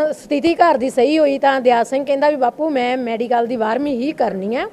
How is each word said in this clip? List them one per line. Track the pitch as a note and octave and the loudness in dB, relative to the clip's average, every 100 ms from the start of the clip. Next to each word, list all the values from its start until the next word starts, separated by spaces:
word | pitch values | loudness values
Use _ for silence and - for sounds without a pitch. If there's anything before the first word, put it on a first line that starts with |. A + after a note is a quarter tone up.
| D#4 | 0
ਸਥਿਤੀ | C#4+ - C#4+ D#4+ | -4 -4 0 0
ਘਰ | E4 F4 C#4+ | 2 4 2
ਦੀ | C4 | 0
ਸਹੀ | - B3 D#4 | 0 2 4
ਹੋਈ | D4 C#4 | 2 2
ਤਾਂ | C#4 C4+ | 2 2
ਦਿਆ | B3 A#3+ | 2 2
ਸਿੰਘ | A3+ C4+ C#4 | 2 -2 -2
ਕਹਿੰਦਾ | C#4 D4 | 0 0
ਵੀ | D4 | 2
"ਬਾਪੂ, | B3 B3 D#4 | 0 0 -2
ਮੈਂ | C#4 B3 B3+ | -2 -2 -2
ਮੈਡੀਕਲ | B3 A3+ A#3 A#3+ A#3 | -4 -4 -2 0 0
ਦੀ | B3 | -2
ਬਾਰ੍ਹਵੀਂ | G#3+ A#3 D4 B3+ | -2 -2 -2 -2
ਹੀ | C4+ | -4
ਕਰਨੀ | D#4 A#3 F#3+ G3 B3 | -2 -2 -2 -4 -4
ਆ।" | G4+ | -6